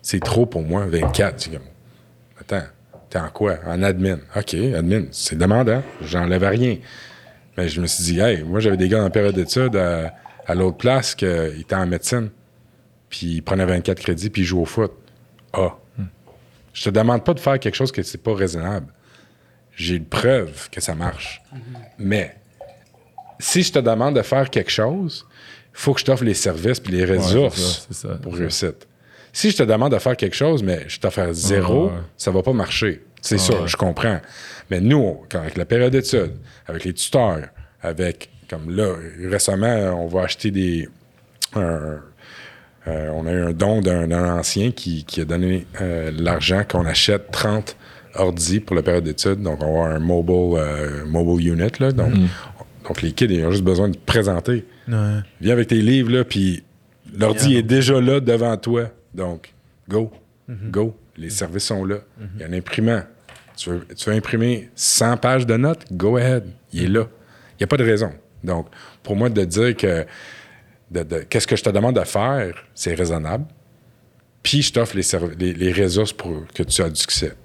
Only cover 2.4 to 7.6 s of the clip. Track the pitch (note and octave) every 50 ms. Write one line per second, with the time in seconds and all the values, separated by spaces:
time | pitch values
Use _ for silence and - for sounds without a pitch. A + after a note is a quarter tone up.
2.4 | - - G#2+ F#2+ D#2+ - - _ _ _ - - - _ - F#2 D#2+ D#2+ - -
3.4 | G#2 G2+ F2 E2 E2 E2+ E2+ F2+ F#2+ G2+ F#2+ F2+ F#2+ F#2+ F#2 D2+ - - - G#2
4.4 | G#2 - - E2 G#2+ C3+ A#2+ D#2+ E2 F2 G2 A2 D#2+ C2 - - - - D2+ D#2
5.4 | F2 F#2 A2 A#2+ B2+ A2+ A2 C3 C#3 - - - - D#2 E2+ F2 F2 F2 F2+ F#2
6.4 | F#2+ G2 G2 A#2 B2 B2 A2 - - - - - - - - - - - - -
7.4 | _ _ _ -